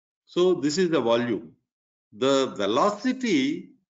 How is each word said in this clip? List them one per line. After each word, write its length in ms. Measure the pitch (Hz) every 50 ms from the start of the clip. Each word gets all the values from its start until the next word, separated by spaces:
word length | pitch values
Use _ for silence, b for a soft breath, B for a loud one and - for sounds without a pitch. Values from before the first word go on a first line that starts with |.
| _ _ _ _ _
So 280 | _ - 175 180 185 180
this 240 | - 131 151 143 180
is 120 | 185 170
the 100 | 165 147
volume. 520 | 120 117 117 120 123 123 107 87 - - - _ _ _ _ _ _ _ _ _ _ _ -
The 400 | 104 123 135 139 135 131 117 98
velocity 1120 | 92 101 98 110 135 175 208 208 208 - 254 254 262 247 233 180 139 135 143 160 180 - - - _ _ _